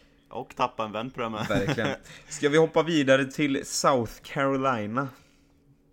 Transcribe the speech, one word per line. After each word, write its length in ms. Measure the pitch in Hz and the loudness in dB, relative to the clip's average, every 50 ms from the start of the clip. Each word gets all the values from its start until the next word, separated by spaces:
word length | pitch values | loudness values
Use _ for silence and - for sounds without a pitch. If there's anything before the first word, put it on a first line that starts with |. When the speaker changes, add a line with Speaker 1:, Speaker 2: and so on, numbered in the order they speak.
| _ _ _ _ _ - | _ _ _ _ _ -14
Speaker 1:
Och 260 | - 117 135 - - | -12 -12 -12 -10 -4
tappa 280 | - 131 120 - - 110 | -2 -2 -2 -2 -4 -8
en 60 | 107 | -6
vän 180 | 98 107 117 131 | -6 -6 -8 -8
på 100 | - 131 | -6 -6
det 80 | 120 113 | -6 -6
här 20 | |
med. 160 | 113 107 117 | -4 -4 -4
Speaker 2:
Verkligen. 480 | - 104 98 98 151 131 117 113 139 131 - - - | -2 -2 0 0 0 -2 -2 -2 -2 -4 -6 -12 -18
Speaker 1:
<laughs> 180 | - - - - | -20 -20 -18 -16
Speaker 2:
Ska 200 | - - 147 143 | -4 -2 0 4
vi 80 | 147 | 4
hoppa 260 | 160 160 156 - 165 151 | 4 4 4 4 2 2
vidare 420 | 165 170 147 139 135 131 135 139 | 2 2 2 4 6 4 4 4
till 400 | - - - 151 139 135 - - | 0 -2 0 0 0 0 -2 -4
South 480 | - - - - 160 139 123 113 - - - - | -4 -4 0 2 2 2 2 0 -4 -8 -14 -16
Carolina? 840 | - - 147 139 139 139 135 135 135 123 110 104 104 113 131 160 - - - _ _ _ _ _ _ _ _ _ _ _ _ _ _ | -8 -4 -2 0 0 0 0 0 0 0 -2 -4 -4 -4 -4 -4 -6 -8 -16 _ _ _ _ _ _ _ _ _ _ _ _ _ _